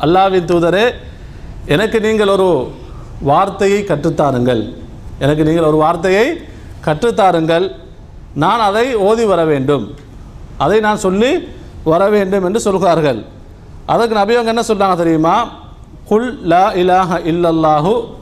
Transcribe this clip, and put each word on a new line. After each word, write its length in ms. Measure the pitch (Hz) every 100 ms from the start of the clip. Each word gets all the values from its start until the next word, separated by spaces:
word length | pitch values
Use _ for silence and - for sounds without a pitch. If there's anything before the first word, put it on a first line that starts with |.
அல்லாஹ்வின் 440 | 147 180 196 190
தூதரே, 480 | 165 175 170 175 240 240 - - - - - - -
எனக்கு 340 | 147 214 226
நீங்கள் 280 | 214 220 202
ஒரு 440 | 196 190 160 127 147 - - - -
வார்த்தையை 640 | 139 151 196 185 196 202
கற்றுத்தாருங்கள், 920 | 202 147 160 151 147 127 123 120 104 - - - - -
எனக்கு 260 | 135 151
நீங்கள் 200 | 156 165
ஒரு 120 | 156 156
வார்த்தையை 640 | 156 170 185 190 254 339 - - - -
கற்றுத்தாருங்கள், 840 | - 151 233 202 196 170 160 165 190 - - - - - -
நான் 260 | - 160 226
அதை 340 | 214 202 247
ஓதி 300 | 233 190 226
வர 200 | 226 180
வேண்டும், 500 | 160 147 131 143 104 - - - - - - -
அதை 240 | 139 214
நான் 160 | 214 208
சொல்லி 520 | 190 190 240 339 - - - -
வர 240 | - 165 196
வேண்டும் 360 | 208 190 202
என்று 160 | 180 214
சொல்கிறார்கள். 640 | 214 190 185 165 151 117 - - - - - - -
அதற்கு 280 | 165 233
நபி 200 | 214 202
அவங்க 280 | 240 226 226
என்ன 0 | 226
சொல்றாங்க 280 | 214 196 175
தெரியுமா? 520 | 170 160 160 202 233 - - - - -
குல் 360 | - 214 247 226
லா 300 | 175 170 196
இலாஹ 460 | 190 185 185 185 180
இல்லல்லாஹு 880 | 175 170 175 165 160 151 151 233 - -